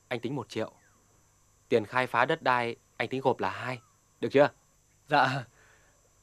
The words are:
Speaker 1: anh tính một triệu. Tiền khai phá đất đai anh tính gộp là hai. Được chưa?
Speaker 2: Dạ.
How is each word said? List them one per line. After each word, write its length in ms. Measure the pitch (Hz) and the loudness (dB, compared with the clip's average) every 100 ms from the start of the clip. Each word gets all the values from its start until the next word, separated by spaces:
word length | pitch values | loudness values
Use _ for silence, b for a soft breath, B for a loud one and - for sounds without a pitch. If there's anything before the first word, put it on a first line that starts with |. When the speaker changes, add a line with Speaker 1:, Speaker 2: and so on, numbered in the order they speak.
| - | -10
Speaker 1:
anh 120 | 123 | -8
tính 160 | 117 139 | -6 -8
một 120 | 107 | -8
triệu. 240 | 113 107 - _ _ _ _ _ _ _ _ - | -8 -8 -10 _ _ _ _ _ _ _ _ 0
Tiền 180 | 117 104 | 0 0
khai 200 | 127 127 | -4 -2
phá 180 | 117 | 0
đất 180 | 131 160 | 0 0
đai 340 | 131 123 117 117 _ - | 0 0 0 -8 _ -8
anh 120 | 120 | -6
tính 120 | 131 | -2
gộp 200 | 135 113 | 0 0
là 100 | 98 | -2
hai. 300 | 101 117 127 _ _ _ - | -6 -10 -10 _ _ _ -8
Được 80 | 120 | 0
chưa? 160 | 135 143 - _ _ _ _ - | 4 4 2 _ _ _ _ -2
Speaker 2:
Dạ. 360 | 147 131 135 123 b b b b b _ _ | 2 2 0 -8 b b b b b _ _